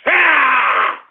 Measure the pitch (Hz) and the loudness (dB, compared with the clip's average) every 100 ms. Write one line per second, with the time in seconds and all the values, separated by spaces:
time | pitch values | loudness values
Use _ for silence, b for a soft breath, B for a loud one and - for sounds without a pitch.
0 | - 359 349 311 262 254 - - - - | 0 0 2 2 2 0 0 -2 -2 -6
1 | - | -14